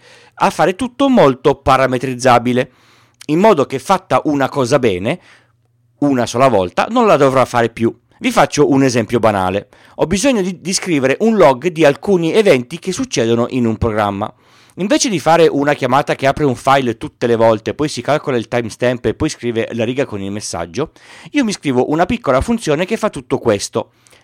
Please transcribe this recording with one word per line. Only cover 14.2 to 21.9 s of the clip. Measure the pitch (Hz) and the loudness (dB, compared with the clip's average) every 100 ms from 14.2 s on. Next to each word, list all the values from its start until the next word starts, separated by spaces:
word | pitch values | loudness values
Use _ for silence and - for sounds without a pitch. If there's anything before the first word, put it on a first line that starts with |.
| 104 - _ _ _ - | -8 -12 _ _ _ -8
Invece | 196 311 262 | -2 0 0
di | 175 | -2
fare | 156 170 160 | 2 4 4
una | 139 143 147 | 2 0 -2
chiamata | 127 135 - 147 | 0 0 0 -2
che | 135 | -2
apre | 135 147 | 0 -2
un | 117 | -2
file | - 139 127 110 | 2 2 0 -4
tutte | 151 - 120 | -10 -4 0
le | 113 | 4
volte, | 113 110 - 98 | 4 2 -2 -4
poi | 147 | -4
si | - | -4
calcola | 117 147 - 123 | -4 -2 -2 -4
il | 107 | -2
timestamp | 120 113 - 123 123 113 | -4 -6 -4 -2 -2 -4
e | |
poi | - 156 | -4 -4
scrive | - 120 113 110 | -4 -6 -4 -4
la | 117 | -4
riga | 113 131 131 | -4 -4 -6
con | 104 | -6
il | 98 | -8
messaggio, | 104 - 87 85 87 160 _ - - - | -8 -8 -8 -8 -8 -10 _ -20 -20 -6
io | 294 | -2
mi | 226 | -2
scrivo | 185 147 123 127 | -4 -4 -2 0